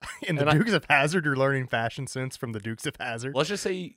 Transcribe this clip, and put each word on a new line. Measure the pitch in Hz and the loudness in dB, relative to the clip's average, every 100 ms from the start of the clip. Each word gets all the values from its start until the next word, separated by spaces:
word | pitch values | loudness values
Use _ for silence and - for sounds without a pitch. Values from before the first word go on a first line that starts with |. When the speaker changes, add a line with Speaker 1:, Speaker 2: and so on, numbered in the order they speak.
Speaker 1:
<laughs> | - - - | -16 -10 -4
In | 147 | 0
the | |
Speaker 2:
And | 143 | 4
I | |
Speaker 1:
Dukes | 156 226 | 4 4
of | 180 - | 2 4
Hazzard, | 143 147 180 151 | 2 4 2 0
you're | 131 | 2
learning | 135 135 127 | 2 2 0
fashion | 117 113 - 131 | -2 -2 -4 -8
sense | 131 131 - | -6 -6 -6
from | 120 | -6
the | 110 | -6
Dukes | 113 110 151 | -6 -6 -8
of | - | -6
Hazzard. | 123 117 127 | -8 -6 -2
Speaker 2:
Let's | 143 156 | 0 0
just | 202 | -2
say | 202 185 175 | -4 -4 -8